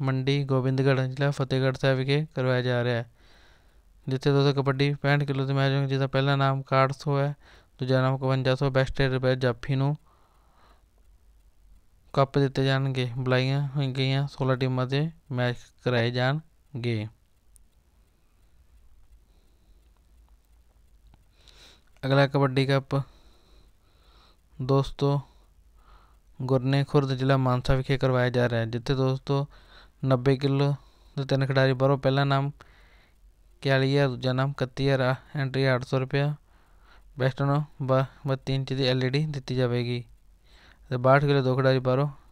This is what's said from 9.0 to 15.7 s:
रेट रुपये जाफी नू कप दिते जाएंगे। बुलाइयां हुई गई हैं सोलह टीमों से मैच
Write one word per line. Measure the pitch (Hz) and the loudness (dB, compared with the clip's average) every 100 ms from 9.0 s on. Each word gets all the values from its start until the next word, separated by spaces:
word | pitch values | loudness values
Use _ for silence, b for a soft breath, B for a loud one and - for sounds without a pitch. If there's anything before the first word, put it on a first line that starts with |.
रेट | 135 | 0
रुपये | 127 131 131 | 0 0 2
जाफी | 131 117 - 135 | 0 -2 -2 0
नू | 139 151 _ b b b b b b b b _ - - _ _ _ _ - - _ _ _ | 0 -2 _ b b b b b b b b _ -20 -20 _ _ _ _ -20 -20 _ _ _
कप | - 135 147 | -2 0 0
दिते | 135 135 135 | 0 0 0
जाएंगे। | 135 135 131 123 123 | 0 -2 -2 -4 -4
बुलाइयां | 127 127 131 139 143 | 0 0 2 -2 -2
हुई | 139 139 | -4 -4
गई | 127 131 | -2 0
हैं | 135 143 | 0 -2
सोलह | - 131 127 | -4 -2 0
टीमों | 131 127 127 | 0 -2 -2
से | 139 160 160 - | -2 -4 -8 -8
मैच | 123 123 120 - | -4 -2 -4 -12